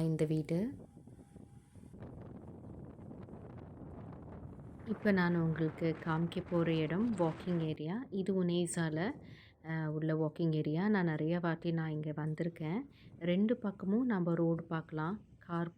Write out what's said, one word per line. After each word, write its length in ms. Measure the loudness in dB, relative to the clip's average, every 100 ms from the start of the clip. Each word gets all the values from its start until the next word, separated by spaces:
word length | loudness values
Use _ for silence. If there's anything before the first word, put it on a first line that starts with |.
| 4
இந்த 160 | 4 4
வீடு? 260 | 2 2 0 0 -4 -14 -20 -20 -20 -20 -20 -20 -20 -20 -20 -18 -16 -14 -14 -14 -14 -14 -14 -14 -12 -14 -14 -14 -12 -12 -14 -12 -14 -14 -14 -12 -12 -12 -12 -12 -12 -12 -12 -14 -10 -6
இப்ப 160 | 0 2 4
நான் 200 | 4 4 2
உங்களுக்கு 420 | 2 0 0 -2 0 0
காமிக்க 400 | 0 0 -2 0
போற 180 | 2 4 2
இடம் 240 | 2 2 0 2
வாக்கிங் 400 | 2 0 -2 0 0
ஏரியா. 260 | -2 -4 -4 -4 -4
இது 100 | 0 2
உனேசால, 560 | 4 2 2 0 0 2 0 -4 -12 -18 -20 -14 -4
அ, 60 | -2 0
உள்ள 160 | 0 2 2
வாக்கிங் 340 | 2 2 2 4
ஏரியா. 240 | 2 2 4
நான் 160 | 6 4
நிறைய 240 | 4 2 2
வாட்டி 240 | 2 0 0 0
நான் 160 | 0
இங்க 160 | -2 -2 -2
வந்திருக்கேன். 580 | -2 0 -2 -2 -2 -2 -4 -14 -20 -4 2
ரெண்டு 240 | 4 4 2
பக்கமும் 420 | -2 -2 2 2 4
நம்ம 240 | 2 2 4
ரோடு 220 | 4 2 -2
பார்க்கலாம். 420 | -4 -4 -2 -2 -4 -10 -18
கார் 260 | -6 -2 -2